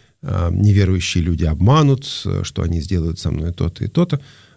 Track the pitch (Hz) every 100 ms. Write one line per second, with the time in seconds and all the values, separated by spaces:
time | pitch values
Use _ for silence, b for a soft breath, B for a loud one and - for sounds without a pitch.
0 | b b - 95 87 90 104 101 92 92
1 | 87 90 82 82 82 78 92 151 147 135
2 | - - 95 95 92 - 85 85 82 92
3 | 82 82 - - 80 85 87 - - -
4 | 175 139 B B B